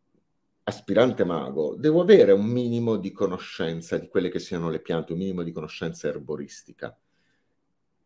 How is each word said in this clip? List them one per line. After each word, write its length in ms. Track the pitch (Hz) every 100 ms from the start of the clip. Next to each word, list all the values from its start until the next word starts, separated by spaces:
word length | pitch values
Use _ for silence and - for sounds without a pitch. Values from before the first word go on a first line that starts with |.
| _ _ _ _ _ _
aspirante 600 | - - - 101 127 107
mago, 500 | 90 80 65 76 76
devo 260 | - 151 165
avere 320 | 175 196 101
un 140 | 98 107
minimo 500 | 123 120 117 117 107
di 160 | 95
conoscenza 880 | - 98 92 - - 85 82 - 85
di 100 | -
quelle 220 | 98 90
che 80 | -
siano 320 | - 87 82
le 100 | 80
piante, 320 | - 82 78
un 60 | 85
minimo 240 | 95 90
di 100 | 85
conoscenza 560 | 82 78 - 82 82 76
erboristica. 920 | 73 67 73 71 - - - - - _ _ _ _ _ _ _ _ _ _